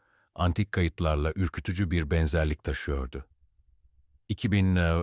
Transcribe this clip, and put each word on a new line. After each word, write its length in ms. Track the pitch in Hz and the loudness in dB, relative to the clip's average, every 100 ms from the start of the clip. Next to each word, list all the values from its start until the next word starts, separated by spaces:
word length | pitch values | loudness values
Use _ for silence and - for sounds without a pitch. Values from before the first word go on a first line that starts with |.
| _ _ _ - | _ _ _ -2
antik 360 | 87 87 101 | 0 0 -2
kayıtlarla 640 | - 85 - 82 76 78 98 | 0 0 0 0 0 0 -2
ürkütücü 560 | 90 - - 92 95 | -4 -4 -6 -2 0
bir 180 | 85 76 | 0 0
benzerlik 540 | 82 78 80 78 76 | 0 2 0 0 -2
taşıyordu. 640 | - 73 - 69 65 69 - _ _ _ _ _ _ _ _ _ - | -6 -6 -4 -4 -6 -10 -16 _ _ _ _ _ _ _ _ _ -8
İki 220 | 110 110 | -4 0
bin 240 | 101 95 90 85 85 | 2 4 4 4 2